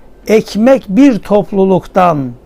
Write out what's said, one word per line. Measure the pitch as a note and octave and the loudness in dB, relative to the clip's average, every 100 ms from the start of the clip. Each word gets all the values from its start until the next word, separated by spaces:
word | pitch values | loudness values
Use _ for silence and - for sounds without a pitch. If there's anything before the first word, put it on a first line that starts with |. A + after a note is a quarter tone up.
| - - - | -20 -12 -2
ekmek | G#3+ - G3 A#3 C4 - | -2 0 -2 0 0 0
bir | G3 C#4+ G#3+ | 2 2 2
topluluktan | - G#3 - G3 F#3+ F3+ - G3 F3+ D3+ B2+ A#2+ | -2 -2 -2 -2 0 0 -2 -2 0 -2 -6 -12